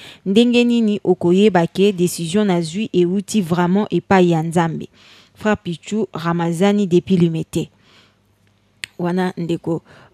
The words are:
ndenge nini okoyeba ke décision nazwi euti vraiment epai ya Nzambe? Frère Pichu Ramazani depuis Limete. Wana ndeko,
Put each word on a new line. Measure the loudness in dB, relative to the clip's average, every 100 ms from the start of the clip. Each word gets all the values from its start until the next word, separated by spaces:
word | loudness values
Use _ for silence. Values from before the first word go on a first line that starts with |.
| -20 -10 0
ndenge | 2 4 4 2
nini | 2 0 0
okoyeba | -2 0 2 4 4 2 0
ke | 0 0
décision | 0 -2 -4 -4 -2 0
nazwi | 0 -4 -6 -2
euti | 0 0 -2 -2 -4
vraiment | -2 0 0 0 0
epai | -4 2 2 4
ya | 2
Nzambe? | -2 -2 -2 -4 -12 _ _ -20 _ -6
Frère | -4 -2
Pichu | -4 -10 -6 -6 -6
Ramazani | -6 -4 -2 -2 0 0 0 2
depuis | 0 2 2
Limete. | 2 -2 -6 -6 -8 _ _ _ _ _ _ _ _ _ _ _ -16 -8
Wana | -4 -2 -4 -6
ndeko, | -6 -6 -4 -8 -10 -20 -18